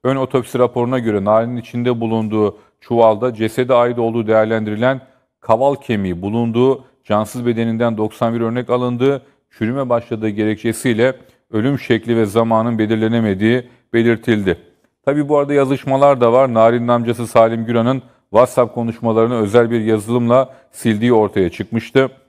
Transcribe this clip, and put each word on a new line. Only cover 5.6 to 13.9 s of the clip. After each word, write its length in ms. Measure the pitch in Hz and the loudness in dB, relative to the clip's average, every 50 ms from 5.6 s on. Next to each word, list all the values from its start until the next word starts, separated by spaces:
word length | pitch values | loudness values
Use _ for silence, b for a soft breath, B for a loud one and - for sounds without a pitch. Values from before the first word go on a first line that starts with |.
| 131 139 143 | 2 0 0
kemiği 460 | 135 - - 117 104 98 92 90 85 | -2 -4 -4 -4 -2 -2 -4 -6 -6
bulunduğu, 640 | 92 101 107 117 120 117 110 120 123 131 131 127 b b b b _ | -6 -6 -4 -2 -4 -2 0 2 2 2 0 -2 b b b b _
cansız 420 | _ 208 208 - 208 - 127 120 | _ -2 -2 -2 -4 -8 -4 -4
bedeninden 520 | 120 117 110 117 117 113 113 120 117 113 | -2 -2 -2 -2 -2 -2 -2 -2 -2 -2
doksan 360 | 104 110 107 - - 123 113 117 | -2 -6 -6 -4 -4 -4 -4 -2
bir 80 | 117 | -2
örnek 280 | 117 113 117 123 123 110 | -4 -4 -4 -6 -4 -2
alındığı, 520 | 120 123 123 123 123 120 127 139 139 135 b b b b b _ _ | -2 -2 -2 -4 -2 0 0 0 -2 -2 b b b b b _ _
çürüme 320 | - 113 110 123 139 135 123 | -6 -4 -4 -2 -4 -2 -2
başladığı 400 | 123 117 113 - 120 107 107 110 | -2 -4 -2 -6 -8 -4 -4 -4
gerekçesiyle 840 | 104 104 107 107 107 104 - 117 110 - - 131 117 107 117 131 131 - - b b b b _ | -2 -2 -2 -2 -2 -4 -4 -6 -6 -2 -2 -2 0 2 0 0 0 -4 -16 b b b b _
ölüm 280 | - 110 110 135 143 127 | -4 -2 -2 -2 -2 -4
şekli 380 | - - - 113 110 113 117 | -2 0 -2 -2 0 -2 0
ve 80 | 113 113 | 0 0
zamanın 540 | 101 92 113 113 113 113 110 113 120 117 110 | 0 2 0 0 2 0 0 0 -2 -2 -2
belirlenemediği 840 | 110 107 113 110 110 110 117 117 113 107 98 95 104 110 120 127 123 b b b b b | 0 0 0 0 0 0 0 0 0 0 0 0 2 0 0 0 -4 b b b b b